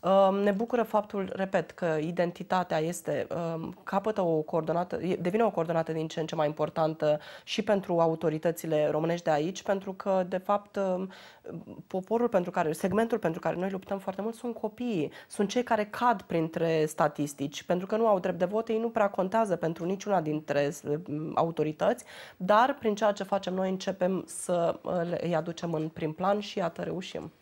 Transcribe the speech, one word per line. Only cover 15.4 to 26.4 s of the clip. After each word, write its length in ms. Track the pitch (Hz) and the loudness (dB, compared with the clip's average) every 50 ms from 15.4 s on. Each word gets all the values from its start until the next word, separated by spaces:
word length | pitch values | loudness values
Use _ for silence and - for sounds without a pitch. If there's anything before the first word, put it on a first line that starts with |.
| 208 196 | 0 2
cei 140 | - 247 247 | 2 0 2
care 220 | 247 240 214 175 | 2 2 0 0
cad 380 | - - - 240 247 233 190 - | -2 -2 0 2 2 2 2 0
printre 640 | - - 165 160 160 160 170 165 165 160 156 151 | -2 0 0 0 0 0 0 0 2 4 2 2
statistici, 760 | 156 - - 165 151 151 - 147 143 143 - 143 147 - - - | 0 2 2 2 2 2 0 -4 -4 -2 -4 -6 -6 -6 -8 -2
pentru 240 | - 180 180 185 | 0 0 0 0
că 100 | 185 214 | -2 0
nu 100 | 214 226 | 2 4
au 120 | 226 208 185 | 4 4 4
drept 200 | 175 190 180 170 | 4 0 0 0
de 60 | 185 | 0
vot, 240 | 175 208 214 226 220 | 0 0 -2 0 0
ei 100 | 226 220 | 0 0
nu 100 | 226 233 | 0 0
prea 200 | 226 226 208 202 | 2 2 2 2
contează 480 | 202 - 190 190 190 220 226 208 185 | 2 0 -2 2 2 2 2 2 0
pentru 280 | 165 - 160 165 - 170 | 0 0 -2 -2 -2 -2
niciuna 360 | 170 190 196 - 208 202 185 | -4 -4 -4 -2 0 0 2
dintre, 520 | 160 151 151 151 151 - 143 143 143 143 170 - - | 2 0 -2 -2 -2 0 0 2 2 0 -2 -4 -4
um, 480 | - 147 156 180 - 139 151 156 - - | -4 -4 -4 -2 -6 -6 -6 -4 -2 0
autorități, 680 | - 147 165 165 - 151 156 156 - 170 190 247 240 - - - - - - - | 0 0 2 2 0 0 -2 0 0 2 2 2 0 -4 -18 -18 -18 -18 -20 -12
dar 400 | _ 185 185 208 214 240 269 277 - | _ 2 4 6 6 6 4 2 0
prin 160 | - 226 208 | 0 0 0
ceea 180 | 208 226 208 202 | 2 2 2 2
ce 100 | 202 196 | 0 -2
facem 320 | 190 - 196 190 - 180 | -2 -2 -2 0 -2 -2
noi 160 | 185 190 190 | 0 0 0
începem 540 | 190 190 - - 190 190 185 180 190 180 - | -2 -2 -4 -4 -2 0 0 0 2 0 -4
să, 520 | - - - - - 180 175 170 165 - - - | -6 -10 -12 -4 0 0 2 2 2 0 -2 -4
uh, 100 | - - | -4 -2
le, 260 | 180 170 170 175 - - | -2 -2 -2 -2 -2 -2
îi 120 | 170 175 | 0 0
aducem 380 | 156 160 175 170 - - 170 170 | 0 0 -2 -6 -6 -4 -4 -2
în 160 | 156 156 160 | -2 -2 -4
prim 240 | - - 170 151 156 | -4 -4 -4 -4 -4
plan 280 | - 180 190 202 208 | -2 0 2 2 0